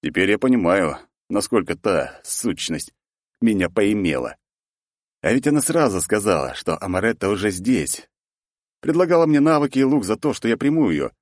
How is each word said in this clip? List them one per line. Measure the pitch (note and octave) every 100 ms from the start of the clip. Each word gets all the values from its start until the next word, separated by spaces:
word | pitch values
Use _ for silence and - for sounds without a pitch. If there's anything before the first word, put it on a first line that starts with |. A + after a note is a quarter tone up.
Теперь | D2 D#2+ F#2+
я | G#2
понимаю, | C3 B2+ E2+ F#2+ E2+ C#2 - _ _
насколько | G2 - A#2 F2 E2+
та | A2 E2+ C2 -
сущность | - - A#2 E2 - D#2+ - _ _ _ _ _
меня | A#2 G#2 F2
поимела. | F2+ G2+ G#2 F#2 C2+ A#1+ - _ _ _ _ _ _ _ _
А | D#2+
ведь | B2 C3
она | D3
сразу | - E3 C#3+ F#2
сказала, | - G#2+ G2+ E2+ C2+
что | B1+ - D#2+
Амаретта | F#2+ F2+ G#2+ A2+ G2
уже | G2+ G#2
здесь. | F2+ G2+ B2 C#2+ - - _ _ _ _ _ _ _
Предлагала | - D#3+ F3+ E3+ E3
мне | D3
навыки | D3 D#3 C#3+ C3
и |
лук | C3+ C#3+
за | F#2+ A2
то, | D3+
что | A#2 A2
я | A2+
приму | C3+ D#3+ C3
её | D2+ B1+ _